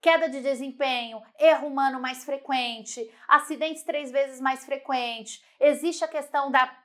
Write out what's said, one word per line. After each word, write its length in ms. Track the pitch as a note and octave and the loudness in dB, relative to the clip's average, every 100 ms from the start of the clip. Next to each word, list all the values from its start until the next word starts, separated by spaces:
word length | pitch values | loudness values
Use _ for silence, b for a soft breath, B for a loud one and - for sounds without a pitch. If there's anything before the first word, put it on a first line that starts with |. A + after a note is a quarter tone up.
Queda 280 | E4 E4 D#4+ | 4 4 2
de 120 | C4+ | -2
desempenho, 800 | C4 B3+ C4+ B3 C4+ B3 A#3 A3+ - - | -4 -4 -6 -4 -2 -2 -6 -14 -18 4
erro 280 | D#4 C#4+ C#4+ | 6 6 0
humano 340 | C4+ C4+ C4 | 0 0 0
mais 240 | B3+ B3+ | -6 -8
frequente, 840 | - C#4 C#4 C4 A#3+ A3+ G#3 - A3+ B B | -8 -8 -4 -4 -2 -8 -12 -12 -12 B B
acidentes 560 | C#4+ D4 C#4+ D#4 D#4+ | 4 4 -4 -4 -4
três 260 | - D4 C#4 | -4 -4 -2
vezes 300 | C4 C#4 C4 | -2 -2 -2
mais 240 | C4 C4 | -4 -4
frequente. 800 | - C#4 - C4 A#3+ A3+ A3 - b b | -6 -10 -4 -4 -4 -8 -14 -18 b b
Existe 460 | C#4+ C#4 E4 E4+ | 4 4 -2 -2
a 40 | D#4+ | -4
questão 420 | D#4 C#4 D4 C#4 | -4 -2 -2 2
da 260 | C4 B3+ - | 4 2 -2